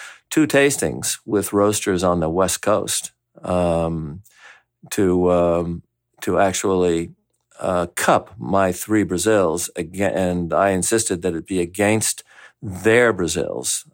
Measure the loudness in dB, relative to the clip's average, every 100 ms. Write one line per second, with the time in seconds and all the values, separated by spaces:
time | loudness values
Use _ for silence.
0 | -18 -20 -4 0 2 4 4 2 -4 -4
1 | -8 -8 -2 -2 0 2 2 0 0 0
2 | 2 0 0 0 0 0 0 0 0 -6
3 | -8 _ _ -14 -4 0 2 0 -2 -4
4 | -8 -12 -18 _ -20 -20 _ _ -8 0
5 | 2 4 4 4 2 0 -2 -8 _ _
6 | _ -10 -2 2 2 0 0 2 2 0
7 | -4 -12 _ _ _ -8 -2 -2 -2 -2
8 | 2 2 0 -12 -2 0 0 -2 -2 0
9 | 0 0 2 4 2 0 -6 -8 -8 -2
10 | -2 0 0 -2 -2 2 2 2 0 0
11 | 0 -2 -4 -4 -4 -4 -4 0 2 2
12 | 0 -6 -12 -20 -20 -14 -12 -2 2 4
13 | 4 2 -2 -2 -4 -6 -6 -6 -10